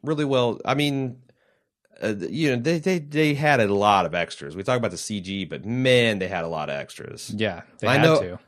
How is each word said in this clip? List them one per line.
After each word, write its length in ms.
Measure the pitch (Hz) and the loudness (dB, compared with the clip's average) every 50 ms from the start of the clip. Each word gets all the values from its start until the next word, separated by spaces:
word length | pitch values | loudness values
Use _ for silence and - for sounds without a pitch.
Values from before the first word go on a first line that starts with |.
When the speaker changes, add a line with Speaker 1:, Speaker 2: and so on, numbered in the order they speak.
| - | -2
Speaker 1:
really 220 | 143 156 147 151 | -2 -2 0 0
well. 340 | 139 135 127 123 120 107 - - | 2 2 2 2 2 0 -2 -2
I 100 | - 131 | -2 0
mean, 460 | 139 147 143 139 139 135 127 123 - _ _ _ _ _ _ _ _ _ _ _ _ _ _ _ - | 2 2 0 0 -2 -2 -4 -6 -12 _ _ _ _ _ _ _ _ _ _ _ _ _ _ _ -6
uh, 120 | - 107 107 | -4 -4 -4
th-, 160 | 101 87 73 | -4 -6 -6
you 260 | 98 147 160 147 127 | -4 0 0 0 0
know, 60 | 123 | 0
they, 180 | 117 156 170 170 | 0 -2 -2 0
they, 200 | 151 190 185 175 | 0 -2 -2 -2
they 340 | 151 147 147 151 156 151 143 | -4 -4 0 2 2 2 2
had 280 | 139 156 151 143 127 | 2 2 4 4 4
a 120 | 110 101 101 | 4 4 4
lot 320 | 101 104 104 101 98 90 | 4 6 6 6 6 4
of 80 | 82 80 | 2 0
extras. 420 | 87 85 - - - - 71 78 | -2 -4 -4 -6 -12 -12 -12 -10
We 80 | 92 95 | -8 -2
talk 140 | 127 127 | -2 0
about 140 | 127 117 104 | 0 0 -4
the 60 | 90 | -4
C 240 | 82 - - 107 101 | -6 -8 -8 -8 -8
G, 240 | 87 92 98 98 92 | -6 -6 -6 -6 -6
but 200 | 78 80 71 - | -8 -10 -10 -8
man, 540 | 104 120 127 131 131 127 123 120 113 107 98 | -6 -4 0 4 4 6 6 6 4 2 0
they 80 | 92 | -2
had 160 | 90 95 87 82 | -4 -4 -4 -4
a 60 | 82 | -4
lot 200 | 82 78 76 73 | -4 -6 -4 -4
of 60 | 69 | -6
extras. 580 | 71 71 - - - - - - - - - 110 | -8 -8 -10 -14 -16 -14 -14 -14 -14 -12 -10 -4
Speaker 2:
Yeah, 260 | 104 110 104 90 82 - - - _ | -2 -2 -2 -4 -6 -14 -20 -14 _
they 80 | - | 0
Speaker 1:
I 60 | 104 127 | 2 2
Speaker 2:
had 80 | 139 - | 4 6
Speaker 1:
know, 160 | 165 156 143 | 6 4 4
Speaker 2:
to. 180 | 95 90 90 - _ | 2 -2 -8 -12 _